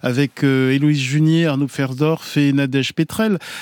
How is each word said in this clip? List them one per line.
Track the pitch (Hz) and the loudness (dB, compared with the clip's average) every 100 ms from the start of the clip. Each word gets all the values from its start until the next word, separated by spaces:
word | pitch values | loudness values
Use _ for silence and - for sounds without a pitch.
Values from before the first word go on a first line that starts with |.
avec, | 127 123 143 - | -2 0 -2 0
euh, | 143 135 131 | 0 2 2
Héloïse | 135 151 147 | 2 2 2
Junier, | 131 147 156 160 165 | 0 2 2 2 2
Arnaud | 139 139 | 0 -4
Fersdorf | - 135 127 151 160 - 147 | -2 -4 0 -2 -2 -4 0
et | 143 | 2
Nadège | 139 139 135 127 | 2 0 -2 -2
Petrel. | - 160 - 220 185 - - | -2 -4 0 -2 -2 -6 -16